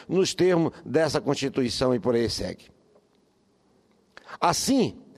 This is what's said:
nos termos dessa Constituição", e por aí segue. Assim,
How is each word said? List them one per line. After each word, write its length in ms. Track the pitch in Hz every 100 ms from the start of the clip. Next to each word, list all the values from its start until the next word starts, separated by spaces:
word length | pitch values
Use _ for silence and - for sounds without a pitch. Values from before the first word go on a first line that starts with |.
| -
nos 260 | 175 185
termos 380 | - 180 175 151 - -
dessa 340 | 131 160 143
Constituição", 760 | 131 139 139 - 123 - 131
e 60 | 123
por 160 | 117 117
aí 140 | 113
segue. 400 | - 92 98 - _ _ _ _ _ _ _ _ _ _ _ _ _ _ - - -
Assim, 580 | 170 165 - 269 151 - -